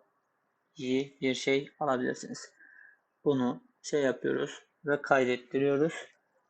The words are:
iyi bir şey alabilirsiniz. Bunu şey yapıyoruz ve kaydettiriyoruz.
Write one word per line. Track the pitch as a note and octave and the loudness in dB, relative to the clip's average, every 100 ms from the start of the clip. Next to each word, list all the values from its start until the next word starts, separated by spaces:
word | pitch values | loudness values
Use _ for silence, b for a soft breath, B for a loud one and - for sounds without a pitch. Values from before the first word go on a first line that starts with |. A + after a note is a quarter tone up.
| _ _ _ _ _ _ _ - | _ _ _ _ _ _ _ -10
iyi | B2+ C3 C#3 - | -2 0 -2 -4
bir | C3+ | -2
şey | B2+ - C3+ C#3+ _ | -2 0 0 -2 _
alabilirsiniz. | D3+ B2+ B2+ C3 B2 - - B B B B B _ _ | -2 0 -2 -4 -8 -12 -14 B B B B B _ _
Bunu | D3 C3+ B2 - - _ | 0 2 2 -2 -10 _
şey | - D3+ | -4 0
yapıyoruz | C3+ A#2+ C3+ C3+ C#3+ - - _ D3 | 0 0 -2 -2 -4 -8 -20 _ -2
ve | C#3+ | -2
kaydettiriyoruz. | - C#3 B2 B2 - C3+ C#3 C#3 D#3+ - - _ _ _ _ | 2 4 4 0 -2 0 2 4 2 -2 -12 _ _ _ _